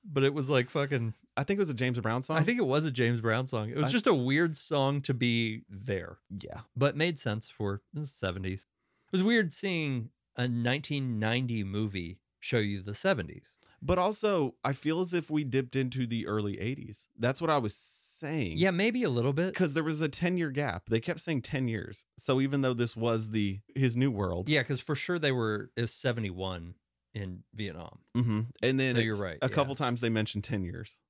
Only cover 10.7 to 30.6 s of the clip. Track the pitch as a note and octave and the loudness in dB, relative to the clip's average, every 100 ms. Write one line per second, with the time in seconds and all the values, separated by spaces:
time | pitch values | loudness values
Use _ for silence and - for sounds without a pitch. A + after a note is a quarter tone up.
10.7 | C#3 - C#3+ C3 A2 A2 A#2+ C3 A2+ G2 | 0 -2 -4 -2 0 0 0 0 -2 -2
11.7 | G2+ A2 G2 E2+ F2+ _ _ - A#2+ G#2+ | -2 -2 -4 -8 -12 _ _ -2 0 2
12.7 | G2+ G2 G2+ F#3+ D#3 F2 - - _ _ | -2 -6 -2 0 0 -2 -10 -18 _ _
13.7 | _ C3+ F3+ F3+ G#3 G#3+ F#3+ C3+ - C3 | _ 0 2 2 2 2 2 2 0 -4
14.7 | C#3 D3 D#3+ F#3 F3 - D3+ C#3+ C3 B2+ | -2 0 0 0 -2 0 -2 2 0 0
15.7 | C3+ B2+ B2+ A#2+ A#2 - G#2+ G#2 G2 A2 | 0 0 -2 -2 -2 0 0 0 -2 -4
16.7 | C#3 - G#2 - - A#2 C3+ D#3+ D3+ A2 | -6 -10 -16 -20 -2 0 0 2 2 2
17.7 | - - - - - D3 D#3+ G2 D#2+ F#3 | -4 -12 -14 -16 -10 -4 -2 0 2 2
18.7 | F3 G#3+ B3 G#3+ A#2+ B2 C#3+ F#3 - F3 | 4 2 2 2 2 2 2 0 2 2
19.7 | C#3+ D#3 D3+ D#3+ - F3 F3+ D#3+ C3+ C#3 | 2 0 0 -2 0 0 2 0 0 -2
20.7 | F2 - A2+ A#2 E3 - D3 - C#3 B2+ | -4 0 0 0 -4 -2 -2 0 -2 0
21.7 | A2 - - - - - C3 C3+ C#3+ C3+ | -2 -6 -12 -20 -8 0 2 4 2 2
22.7 | A#2+ A#2 A2+ A#2 A2+ A2 A2 G2+ G2 _ | 2 0 2 0 2 0 0 0 -2 _
23.7 | - C3 A#2+ C3+ G#2 F#2+ F2 A2+ D3 A#2+ | 0 2 4 2 2 0 0 2 2 2
24.7 | C3+ - C#3+ - F3 D3+ B2+ A2 G#2+ - | -4 -2 -4 -2 0 2 2 0 -2 -4
25.7 | - A#2+ - C3 A#2 G#2 F2+ F#2+ F2+ E2+ | -4 -4 -2 -2 -2 -4 -4 -6 -6 -10
26.7 | - _ _ _ A2 F#2+ F#2 - - G2+ | -16 _ _ _ -8 -8 -10 -14 -8 -8
27.7 | D#2+ E2 - _ A#2+ A#2 G#2+ A2+ - B2+ | -8 -14 -18 _ 0 2 2 -2 0 2
28.7 | C3 C3 A#2+ A2+ G#2 F#2+ D#2 C3 D3+ C3+ | 4 4 4 2 0 -2 -2 0 2 0
29.7 | C#3 C3 A#2+ A#2+ A2 G#2+ G#2 - G#2 | 0 -2 0 2 2 0 -4 -4 -4